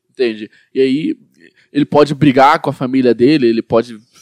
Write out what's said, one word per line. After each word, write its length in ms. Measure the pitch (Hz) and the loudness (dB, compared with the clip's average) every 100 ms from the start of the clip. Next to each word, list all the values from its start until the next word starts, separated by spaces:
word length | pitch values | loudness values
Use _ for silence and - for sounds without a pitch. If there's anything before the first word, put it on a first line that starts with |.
| _ | _
entende? 400 | - 123 107 104 _ _ | -6 -4 -4 -12 _ _
E 80 | - | -2
aí, 380 | 135 135 160 - _ _ 85 _ _ | -2 -2 -4 -8 _ _ _ _ _
ele 140 | 139 147 | -6 0
pode 300 | 147 147 147 | 2 2 2
brigar 440 | 147 127 135 160 | 0 4 4 2
com 80 | 147 | -2
a 20 | |
família 400 | 135 131 135 123 | -6 -4 0 0
dele, 320 | 110 123 156 120 | 2 2 2 0
ele 140 | 113 | -2
pode 380 | - 117 120 110 113 _ | -2 -2 -2 -8 _ _